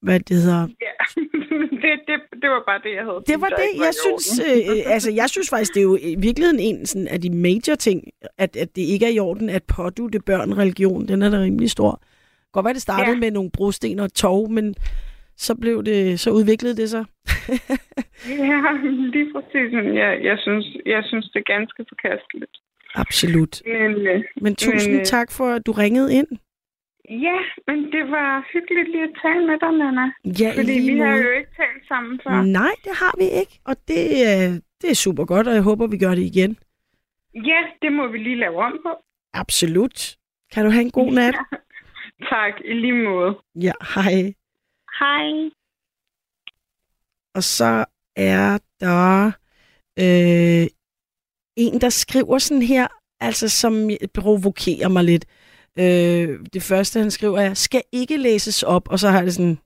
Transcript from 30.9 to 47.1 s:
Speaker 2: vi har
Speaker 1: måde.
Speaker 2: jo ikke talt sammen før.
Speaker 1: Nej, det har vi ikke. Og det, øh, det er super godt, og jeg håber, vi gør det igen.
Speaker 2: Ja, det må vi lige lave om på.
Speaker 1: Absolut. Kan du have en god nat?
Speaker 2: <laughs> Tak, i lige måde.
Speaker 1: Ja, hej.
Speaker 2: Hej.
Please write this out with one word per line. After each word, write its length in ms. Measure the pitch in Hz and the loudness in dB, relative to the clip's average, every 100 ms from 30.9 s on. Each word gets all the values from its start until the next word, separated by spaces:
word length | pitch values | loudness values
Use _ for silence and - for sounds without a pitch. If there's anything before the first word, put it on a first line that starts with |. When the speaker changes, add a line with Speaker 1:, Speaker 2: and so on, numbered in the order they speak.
Speaker 2:
vi 60 | 285 | 4
har 60 | 294 | 4
Speaker 1:
måde. 120 | 269 | 4
Speaker 2:
jo 80 | 247 | 2
ikke 180 | 247 294 - | 0 -4 -4
talt 300 | 285 262 - | -4 -4 -6
sammen 320 | 262 233 254 | -6 -4 -8
før. 180 | - 190 | -2 2
Speaker 1:
Nej, 300 | 190 190 254 427 | 2 2 2 -2
det 80 | 392 370 | -6 -2
har 200 | 359 359 | -2 2
vi 60 | 381 - | 0 0
ikke. 200 | 392 _ - | -4 _ -8
Og 100 | 262 - | -8 -4
det, 160 | 330 339 285 240 | -2 0 2 4
øh, 200 | 196 185 175 - _ | 4 2 -2 -8 _
det 80 | 349 | -2
er 60 | 254 | 0
super 300 | - 175 160 | 0 -2 0
godt, 220 | 180 220 | 2 2
og 60 | |
jeg 80 | 226 | 4
håber, 260 | 196 214 226 | 4 2 0
vi 100 | 208 | 0
gør 180 | 190 180 | 0 2
det 80 | 185 - | 0 2
igen. 220 | 190 220 _ _ _ _ _ _ _ | 0 0 _ _ _ _ _ _ _
Speaker 2:
Ja, 260 | 226 226 320 320 - | -10 -2 0 -2 -4
det 120 | 302 | -2
må 140 | 294 262 | -2 -2
vi 100 | 226 | -6
lige 180 | 220 247 | -6 -4
lave 180 | 208 170 | -4 -2
om 220 | 226 311 339 | -4 -4 -10
på. 40 | 330 _ _ _ | -10 _ _ _
Speaker 1:
Absolut. 800 | - - - 170 170 247 - - - _ _ _ | -10 -4 -2 0 0 -2 -4 -14 -14 _ _ _
Kan 120 | - 214 | -2 2
du 60 | |
have 100 | 226 240 | 2 2
en 60 | |
god 200 | 254 254 | 0 2
nat? 240 | 254 240 254 | 4 2 0
Speaker 2:
<laughs> 40 | 269 285 _ - _ - - _ - | -6 -12 _ -20 _ -20 -20 _ -6
Tak, 240 | - 208 202 - | -2 -2 -4 -8
i 80 | |
lige 200 | 233 233 | -4 0
måde. 440 | 240 226 180 180 202 _ - | 0 0 0 -2 -4 _ -4
Speaker 1:
Ja, 160 | 180 - - - | -2 -2 -6 -2
hej. 380 | 190 190 185 202 _ _ _ _ - - | 2 2 0 -6 _ _ _ _ -16 -4
Speaker 2:
Hej. 500 | 285 285 302 311 311 - _ _ _ _ _ _ _ _ - _ _ _ _ _ _ | -2 0 -2 -4 -6 -10 _ _ _ _ _ _ _ _ -20 _ _ _ _ _ _